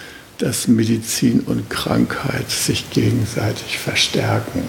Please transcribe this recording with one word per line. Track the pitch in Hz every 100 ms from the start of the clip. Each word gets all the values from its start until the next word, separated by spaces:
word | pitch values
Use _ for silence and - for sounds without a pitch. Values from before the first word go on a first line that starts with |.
| - - - -
dass | - - -
Medizin | 113 110 113 - - 123 117
und | - - 110
Krankheit | - - - 62 - 135 120 -
sich | - - 107 -
gegenseitig | 139 110 117 110 - 110 - - -
verstärken, | - - - - 107 107 - -